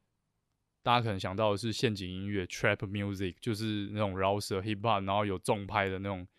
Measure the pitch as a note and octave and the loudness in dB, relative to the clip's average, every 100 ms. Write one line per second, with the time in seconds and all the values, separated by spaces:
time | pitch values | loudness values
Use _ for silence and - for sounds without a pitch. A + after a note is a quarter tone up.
0 | _ _ _ _ _ _ _ _ B2 A#2+ | _ _ _ _ _ _ _ _ 2 4
1 | A2+ F#2+ F#2+ G2 G#2+ G2+ A2+ G#2 A#2+ G2 | 4 -2 -2 2 2 2 0 2 2 0
2 | F#2 F#2 G2+ G2+ F2+ - A2+ G#2 G#2 G2+ | -4 -6 -2 -2 -2 0 2 2 -2 -4
3 | G2+ F#2+ F#2+ - B2 G#2 A2 G#2 G2+ G#2 | -4 -2 -4 -4 -4 -2 -2 -2 -4 -2
4 | G#2 F#2 F#2+ G#2 - G2 G#2 G2+ A2+ G2+ | 0 2 2 2 0 -2 -2 -2 2 0
5 | G2 G2+ G#2 F#2 - A2 F#2+ G#2 G2 F#2 | 2 0 2 0 0 -2 0 0 0 0
6 | G2 F#2 F2+ | -4 -6 -8